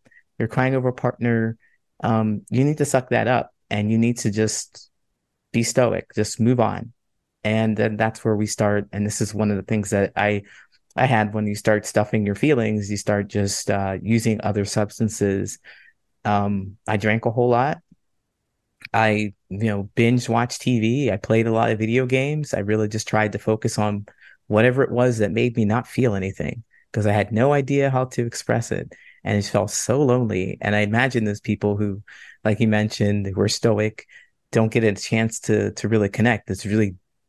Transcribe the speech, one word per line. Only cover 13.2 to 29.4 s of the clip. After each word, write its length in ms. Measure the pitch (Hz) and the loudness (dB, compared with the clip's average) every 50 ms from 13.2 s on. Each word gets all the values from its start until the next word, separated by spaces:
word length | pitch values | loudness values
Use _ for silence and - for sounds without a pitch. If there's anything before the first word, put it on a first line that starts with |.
| 101 101 | -2 -2
just, 420 | - 104 101 98 - - - - | -2 -2 0 0 -2 -4 -2 -2
uh, 260 | 101 98 98 95 95 92 | -2 0 0 -2 -4 -4
using 360 | - 101 113 113 - 113 110 104 | -2 0 0 2 2 0 -2 0
other 240 | - 107 101 104 101 | -2 -2 -2 -2 -2
substances. 920 | - - 110 104 101 - - 113 104 - - 104 101 98 98 98 98 - - - - - - - - _ _ _ _ _ _ - | -2 0 -2 -2 -2 -2 -2 -2 -2 -2 0 0 0 0 0 -4 -6 -10 -14 -20 -20 -20 -20 -20 -20 _ _ _ _ _ _ -2
Um, 500 | 110 104 101 101 101 104 98 95 95 98 - - | 0 0 2 2 0 -2 -4 -6 -8 -14 -12 -6
I 120 | - 107 101 | -4 -2 0
drank 260 | 104 107 107 113 - | 0 0 0 0 0
a 60 | 120 | -2
whole 180 | 110 123 120 123 | 0 0 2 2
lot. 300 | 120 120 127 147 165 170 _ _ _ _ _ _ _ _ _ _ _ _ _ _ _ _ _ _ _ _ - - | 2 2 2 0 -4 -6 _ _ _ _ _ _ _ _ _ _ _ _ _ _ _ _ _ _ _ _ -10 -4
I, 400 | - 110 110 107 107 104 107 104 - _ _ - | 0 2 2 2 2 0 -2 -4 -8 _ _ -10
you 160 | 95 101 110 | -6 -2 -2
know, 200 | 110 104 101 98 107 - | -2 -2 -2 -6 -4 0
binge 340 | - 117 117 123 123 123 - | 2 4 4 4 2 0 0
watched 320 | 113 117 120 123 - - | 0 0 0 -2 -4 -4
T 200 | - 127 127 113 | -2 0 0 2
V. 300 | 107 113 120 143 147 117 | 2 2 0 0 0 -2
I 60 | 95 | -2
played 300 | 101 - - 113 113 113 | -2 0 2 2 2 2
a 60 | 113 | 2
lot 180 | 113 110 117 113 | 2 2 2 0
of 80 | 113 104 | 0 0
video 260 | 110 110 117 127 131 | 0 0 0 0 0
games. 480 | 123 131 131 135 143 151 151 147 - | 2 0 0 0 0 -2 -4 -4 -4
I 60 | - - | -4 -4
really 300 | 98 104 107 107 110 107 | -2 0 0 0 0 -2
just 200 | 107 107 - - | -4 -6 -6 -2
tried 240 | - 107 107 107 | 0 0 0 0
to 60 | 98 - | -2 -4
focus 400 | - - 110 107 - 113 - - | -2 -2 -2 0 -2 -4 -2 0
on 260 | 107 104 104 101 101 - - _ - - - _ _ - | -2 0 -2 -4 -6 -10 -18 _ -20 -20 -20 _ _ 0
whatever 340 | 104 107 113 127 123 139 | 4 4 6 6 4 4
it 80 | 131 - | 0 0
was 260 | - 120 123 127 117 110 | 2 2 2 2 2 0
that 140 | 107 98 | 0 0
made 240 | 107 120 120 123 117 | 0 0 0 0 0
me 80 | 117 110 | 0 0
not 220 | 101 107 123 - | 2 0 0 -2
feel 280 | - - - 127 120 101 | -4 -2 0 0 0 0
anything, 480 | 98 95 98 98 - - - - 120 - _ _ _ _ _ | -2 -4 -4 -6 -6 -6 -6 -8 -10 -12 _ _ _ _ _
'cause 140 | - 110 104 | -4 0 0
I 60 | 107 | 2
had 200 | 104 107 98 101 | 2 2 0 0
no 220 | 110 110 120 143 147 | 0 2 2 2 2
idea 340 | 143 135 127 139 139 139 135 | 2 0 0 0 0 2 2
how 160 | 131 127 127 | 2 0 -2
to 200 | 127 - - 120 | -2 -2 -4 -4
express 440 | 120 - - - - 117 120 117 - | -4 -4 -6 -2 -2 -2 0 -2 -2
it. 220 | 110 - - - - - - - - _ - | -4 -6 -6 -10 -14 -20 -20 -20 -20 _ -4
And 120 | 101 104 | -2 0
it 80 | 104 | 0